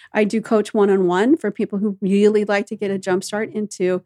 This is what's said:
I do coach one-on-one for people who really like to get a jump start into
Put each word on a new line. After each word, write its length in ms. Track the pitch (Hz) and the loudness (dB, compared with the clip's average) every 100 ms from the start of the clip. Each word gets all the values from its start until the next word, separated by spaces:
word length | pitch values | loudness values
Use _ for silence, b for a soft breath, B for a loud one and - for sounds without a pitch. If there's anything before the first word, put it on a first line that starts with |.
| B | B
I 100 | 214 | -2
do 180 | 214 220 | 0 0
coach 320 | - 220 208 | 0 0 0
one-on-one 640 | 220 202 196 175 180 226 320 | 2 2 4 2 2 2 2
for 120 | 208 | 0
people 280 | - 196 202 | -4 -6 -4
who 180 | 208 190 | -4 -4
really 440 | 190 196 208 214 208 | 0 4 4 4 0
like 220 | 202 208 | -2 -4
to 80 | 214 | -6
get 140 | 202 | -6
a 60 | 196 | -4
jump 240 | 190 185 | -2 -4
start 280 | - 208 220 | -4 -6 -6
into 500 | 214 208 - 185 180 | -6 -8 -4 -2 -2